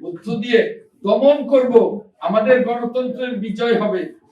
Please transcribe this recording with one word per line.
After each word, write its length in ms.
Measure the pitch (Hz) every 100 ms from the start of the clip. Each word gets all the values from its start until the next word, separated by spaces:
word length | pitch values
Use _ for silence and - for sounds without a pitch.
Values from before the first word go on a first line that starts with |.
মধ্য 240 | 180 170 214 233
দিয়ে 180 | 226 220 - - _ _
দমন 340 | 196 220 269 294 254
করব, 220 | 269 247 233 196 202 - _ -
আমাদের 300 | 214 214 254 233
গণতন্ত্রের 640 | 240 240 254 254 247 254 214
বিজয় 320 | 214 214 233 208
হবে। 180 | 208 185 - - _